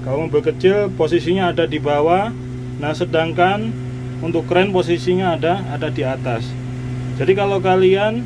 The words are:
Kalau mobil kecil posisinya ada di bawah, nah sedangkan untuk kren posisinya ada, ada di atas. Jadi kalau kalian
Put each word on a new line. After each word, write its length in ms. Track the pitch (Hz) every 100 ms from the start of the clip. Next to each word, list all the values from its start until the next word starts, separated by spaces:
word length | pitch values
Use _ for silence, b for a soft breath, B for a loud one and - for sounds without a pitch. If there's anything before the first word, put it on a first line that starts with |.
Kalau 220 | 127 139 160
mobil 140 | 147
kecil 500 | 156 127 185 202 202 127
posisinya 580 | 156 170 143 190 180 170
ada 80 |
di 160 | 165 147
bawah, 560 | 139 147 156 180 214 247 127 127 - -
nah 80 | 143
sedangkan 800 | - 175 160 165 156 180 202 220 - - - - -
untuk 240 | 156 165 127
kren 280 | 175 196 185
posisinya 640 | 160 170 - 180 190 160
ada, 240 | 156 175 127
ada 160 | 123 151
di 160 | 131
atas. 400 | 135 131 127 117 123 - - - - - - -
Jadi 160 | 143
kalau 320 | 196 196 196
kalian 600 | 185 185 185 190 214 226